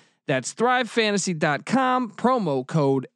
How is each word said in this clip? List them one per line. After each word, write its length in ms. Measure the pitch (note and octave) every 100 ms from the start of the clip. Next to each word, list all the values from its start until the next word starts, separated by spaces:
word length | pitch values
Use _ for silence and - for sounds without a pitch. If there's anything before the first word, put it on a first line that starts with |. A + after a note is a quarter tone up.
| _ _ -
That's 280 | C3 -
thrive 340 | - A#3+ B3+ A#3
fantasy 460 | A#3 G#3+ G3+ F#3
dot 320 | D#3 D#3+ D3 -
com, 440 | C4 B3+ B3+ A#3+
promo 560 | - A#3+ B3+ E3+ C3+ C3
code 400 | D#3+ C#3 C3+ -